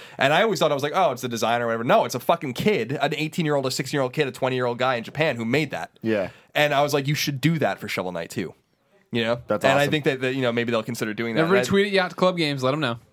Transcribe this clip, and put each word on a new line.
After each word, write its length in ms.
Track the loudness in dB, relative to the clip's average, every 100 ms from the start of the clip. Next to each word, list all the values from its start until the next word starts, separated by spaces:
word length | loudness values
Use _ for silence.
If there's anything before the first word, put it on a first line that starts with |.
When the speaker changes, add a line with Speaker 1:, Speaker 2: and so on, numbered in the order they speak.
| -18 -2
Speaker 1:
And 160 | 2
I 100 | 4
always 160 | 2 2
thought, 120 | 0
I 20 |
was 80 | 0
like, 120 | -2 2
"Oh, 160 | 0
it's 100 | 0
the 60 | -6
designer 360 | -2 0 0
or 40 | 0
whatever." 160 | -2
No, 220 | 2 2 2
it's 80 |
a 60 | -2
fucking 340 | 0 0 -2
kid, 380 | -2 0 0 -2
an 220 | -2 0
eighteen-year-old, 520 | 0 -4 -2 0 0 0
a 40 |
sixteen-year-old 440 | -4 -4 -2 -2
kid, 120 | 0 -2
a 60 |
twenty-year-old 460 | 0 -2 0 -2 0
guy 160 | 0 0
in 80 |
Japan 320 | -4 0 0 0
who 80 |
made 260 | 0 0 0
that. 180 | -6 -10 _
Speaker 2:
Yeah. 300 | -2 0 -2 -8 _
Speaker 1:
And 180 | 0 2
I 80 | 4
was 140 | 2
like, 120 | 2 0
"You 80 |
should 280 | -2 -2 0
do 160 | 0 2
that 200 | 0 -2
for 100 | -6
Shovel 220 | -6 -4
Knight 180 | -6 -6
too." 240 | -6 -8 -10 _ _ _ _ _
You 140 | -2
know? 160 | -2 -2 -2
Speaker 2:
That's 180 | 0
Speaker 1:
And 80 | 4
I 120 | 4
Speaker 2:
awesome. 60 | 2
Speaker 1:
think 140 | 2
that, 160 | 0 0
that, 140 | -2
you 80 | 0
know, 100 | 0
maybe 180 | 0 0
they'll 120 | -2
consider 320 | -2 -4 -4
doing 200 | -4 -2
that. 60 | 0
Speaker 3:
Everybody 200 | 2 2
Speaker 1:
And 60 | 4
I 40 |
Speaker 3:
tweet 160 | 2 2
at 60 |
Yacht 200 | 0 0
Club 220 | 0 0 2
Games. 260 | -2 0
Let 120 | 0
'em 60 | 0
know. 180 | -2 -4 -10